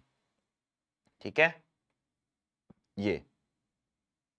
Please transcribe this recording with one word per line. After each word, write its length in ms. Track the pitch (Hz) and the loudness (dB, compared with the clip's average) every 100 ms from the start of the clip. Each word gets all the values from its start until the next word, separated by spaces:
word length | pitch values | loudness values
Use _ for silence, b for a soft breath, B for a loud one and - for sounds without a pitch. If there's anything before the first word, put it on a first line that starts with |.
| _ _ _ _ _ _ _ _ _ _ _ _ | _ _ _ _ _ _ _ _ _ _ _ _
ठीक 180 | 104 151 | -6 2
है, 140 | 165 - _ _ _ _ _ _ _ _ _ _ _ - _ - | 2 2 _ _ _ _ _ _ _ _ _ _ _ -20 _ -6
ये 240 | 101 76 - _ _ _ _ _ _ _ _ _ _ | -2 -2 -6 _ _ _ _ _ _ _ _ _ _